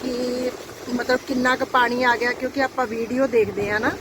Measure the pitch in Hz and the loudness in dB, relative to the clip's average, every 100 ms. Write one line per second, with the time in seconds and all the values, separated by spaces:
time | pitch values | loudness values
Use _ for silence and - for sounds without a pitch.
0 | 254 247 247 247 254 - - - - 247 | -4 -4 -2 -2 -4 -6 -14 -14 -6 -4
1 | 240 254 - 262 254 254 262 262 240 240 | 0 -2 0 0 2 0 2 2 4 4
2 | 247 233 240 240 254 269 262 262 247 226 | 2 2 0 -2 -4 0 -2 0 -2 -2
3 | 226 247 269 233 208 196 202 208 240 359 | -2 0 2 4 2 0 -2 0 0 -4